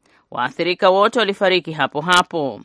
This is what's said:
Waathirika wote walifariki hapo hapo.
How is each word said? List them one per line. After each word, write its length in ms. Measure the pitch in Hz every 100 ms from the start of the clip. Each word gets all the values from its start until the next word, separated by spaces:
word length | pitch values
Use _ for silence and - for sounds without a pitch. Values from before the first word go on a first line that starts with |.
| _ _ -
Waathirika 600 | - 123 - 170 180 190
wote 280 | 190 214 247
walifariki 540 | 202 196 185 185 160
hapo 280 | 156 135 147
hapo. 600 | 170 180 - 165 139 107